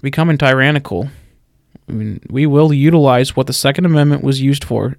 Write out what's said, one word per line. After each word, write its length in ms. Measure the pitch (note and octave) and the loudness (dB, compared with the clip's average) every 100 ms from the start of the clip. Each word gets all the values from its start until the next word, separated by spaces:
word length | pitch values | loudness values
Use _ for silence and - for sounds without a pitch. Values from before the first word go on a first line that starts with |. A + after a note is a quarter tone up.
becoming 360 | C#3 D3+ E3 D3 | -6 -2 0 2
tyrannical, 680 | C#3 C3 C#3 D3 - F2+ C3+ - _ _ _ _ _ _ - | 2 2 2 0 -4 -8 -8 -12 _ _ _ _ _ _ -12
I 40 | |
mean, 280 | A2+ G#2+ - - | -8 -8 -10 -8
we 180 | B2+ D3+ | -2 2
will 260 | C#3+ D#3 | 4 4
utilize 600 | C#3+ D3 E3 C#3 B2+ C3+ | 2 2 4 4 2 0
what 120 | - C3 | -2 -4
the 60 | |
Second 320 | C3+ C#3+ C#3+ F3+ | -2 -2 0 0
Amendment 360 | D3+ D3 C#3+ | 2 2 0
was 180 | C3 C3+ | -2 -2
used 220 | C3+ C#3 | -2 -2
for, 320 | - A2+ A#2 | -4 -4 -4